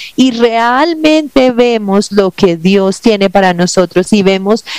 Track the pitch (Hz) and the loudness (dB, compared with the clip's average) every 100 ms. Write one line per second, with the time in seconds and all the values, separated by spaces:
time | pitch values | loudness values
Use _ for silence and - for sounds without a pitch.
0 | - - 262 233 233 226 233 254 320 320 | -12 0 0 2 0 0 0 0 -2 0
1 | 311 311 302 - 254 233 240 233 202 196 | 0 0 0 0 0 2 0 0 0 -2
2 | 208 202 190 - 196 170 170 196 190 196 | 0 -2 -2 0 0 0 0 2 0 0
3 | 233 208 196 196 190 175 180 - 180 180 | -2 0 0 2 0 0 0 0 0 -2
4 | 180 214 190 190 190 226 - | 0 0 2 0 0 -2 -4